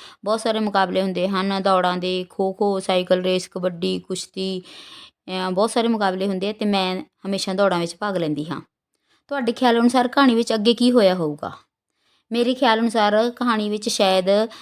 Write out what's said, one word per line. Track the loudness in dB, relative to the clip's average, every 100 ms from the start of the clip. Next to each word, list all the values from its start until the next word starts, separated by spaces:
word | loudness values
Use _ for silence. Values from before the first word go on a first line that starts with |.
| -20 -10
ਬਹੁਤ | -4 -2
ਸਾਰੇ | -2 -2
ਮੁਕਾਬਲੇ | 0 0 0 0
ਹੁੰਦੇ | -2 -2 -2
ਹਨ, | -2 -2 0
ਦੌੜਾਂ | 2 2 2 -2
ਦੇ, | -2 -4 -6
ਖੋ-ਖੋ, | -4 -4 0 -2 -2
ਸਾਈਕਲ | 0 -2 2 0
ਰੇਸ, | 2 -2 -4
ਕਬੱਡੀ, | -6 -6 -4 -4 -6
ਕੁਸ਼ਤੀ, | -6 -10 -10 -8 -6 -6 -10 -20 -20 -20 -20 _ -10
ਅਹ, | -6 -2
ਬਹੁਤ | 0 0
ਸਾਰੇ | 2 0
ਮੁਕਾਬਲੇ | 0 0 0 -2
ਹੁੰਦੇ | -2 -4
ਆ |
ਤੇ | -4
ਮੈਂ | -2 0 0 -4 -8 _ -6
ਹਮੇਸ਼ਾ | -6 -4
ਦੌੜਾਂ | 0 2 2
ਵਿੱਚ | -2 -4
ਭਾਗ | -4 -2
ਲੈਂਦੀ | -2 -4 -6
ਹਾਂ। | -10 -12 _ _ _ _ _ _
ਤੁਹਾਡੇ | -4 -4
ਖਿਆਲ | 0 2 4
ਅਨੁਸਾਰ | 4 2 0
ਕਹਾਣੀ | 4 4
ਵਿੱਚ | 4 0
ਅੱਗੇ | 0 2
ਕੀ | 2 4
ਹੋਇਆ | 6 4
ਹੋਊਗਾ? | 2 -2 -4 -10 -12 _ _ _ _ _ _ _
ਮੇਰੇ | -2 0
ਖਿਆਲ | 2 2 2
ਅਨੁਸਾਰ | 2 2 2 2 0
ਕਹਾਣੀ | -2 -2 0 -2
ਵਿੱਚ | -4 -4
ਸ਼ਾਇਦ | 0 2 4 4 2 0 -6